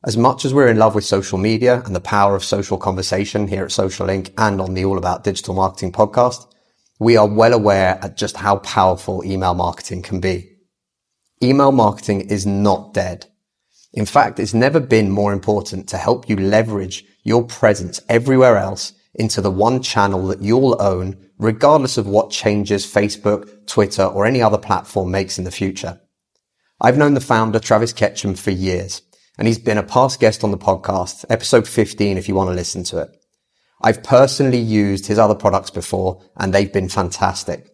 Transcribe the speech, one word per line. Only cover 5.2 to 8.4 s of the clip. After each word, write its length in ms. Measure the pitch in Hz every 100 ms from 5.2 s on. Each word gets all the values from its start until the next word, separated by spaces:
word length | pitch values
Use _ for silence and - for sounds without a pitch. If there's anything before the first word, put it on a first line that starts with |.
Digital 300 | - 95 -
Marketing 380 | 92 95 - 95
podcast, 600 | 90 107 127 123 120 - _ _ _ _ _
we 200 | 110 113
are 100 | 107
well 260 | 104 113
aware 460 | 120 104 98 92 92
at 160 | 101 -
just 200 | 104
how 180 | -